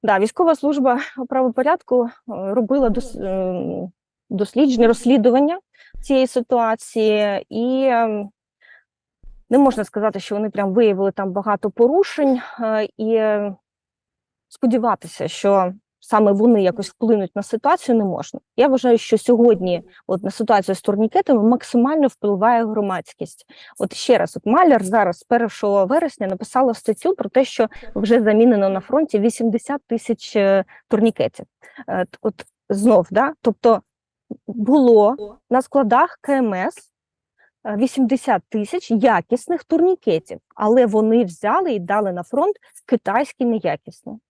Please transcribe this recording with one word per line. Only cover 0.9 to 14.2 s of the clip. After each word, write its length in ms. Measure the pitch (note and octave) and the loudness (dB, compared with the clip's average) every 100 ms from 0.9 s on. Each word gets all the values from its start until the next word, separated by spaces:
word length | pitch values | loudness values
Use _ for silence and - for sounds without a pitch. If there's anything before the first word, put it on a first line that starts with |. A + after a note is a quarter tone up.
| B3+ C#4+ - B3+ | 0 -4 -12 -6
правопорядку, 760 | C4 B3+ A#3 C4 F4 - B3 A#3+ | -2 -2 0 -2 -2 0 -2 -2
е, 40 | - - | -6 -14
робила 640 | G#3 F#3+ G#3 A3 C#4 B3+ | -10 -4 -2 0 0 0
дос-, 340 | G#3 - - | -2 -6 -10
е, 680 | G3 F#3+ F#3 F3+ - F#3 F#3 _ _ _ _ | -6 -4 -4 -4 -6 -8 -10 _ _ _ _
дослідження, 580 | G3 G#3 A#3 C#4+ A#3+ A#3 | -6 -4 0 0 4 2
розслідування 720 | A#3 A#3+ C4 A3 B3 C#4+ F4+ _ _ _ - | 2 2 4 4 4 0 -2 _ _ _ -18
цієї 260 | - C4+ C4 | -2 0 0
ситуації, 1200 | B3+ A#3+ B3 A3+ A3 - - G#3+ G#3 G#3 G3 - | -2 -2 -2 0 -4 -6 -2 0 2 0 -4 -6
і, 340 | G#3+ A#3+ C4 | -6 -2 0
е, 420 | C4+ A#3+ A3+ G#3 G#3 _ _ _ _ - _ _ _ _ - - _ | 0 2 0 -2 -8 _ _ _ _ -20 _ _ _ _ -20 -20 _
не 80 | B3 | 4
можна 260 | C#4 B3 | 4 2
сказати, 360 | G3+ - G#3+ G3 | -6 -4 -4 -4
що 160 | - G#3 | -8 -6
вони 140 | G#3+ | -6
прям 240 | G3+ G3 | -4 -2
виявили 380 | F#3+ A3+ F#3+ G3 | 2 2 2 -2
там 200 | F#3+ F#3+ | -4 -6
багато 380 | F#3 G3+ G3+ G#3+ | -6 -4 -4 -4
порушень, 680 | - A#3+ E4 G4+ - C#4 B3+ - - | 0 2 2 0 0 0 0 -4 -8
е, 280 | A3+ A3 G#3+ _ | -4 -2 -4 _
і, 160 | A3 | -2
е, 420 | A3+ G#3+ G#3 G3+ F#3+ _ _ _ _ _ _ | 0 0 -2 -4 -10 _ _ _ _ _ _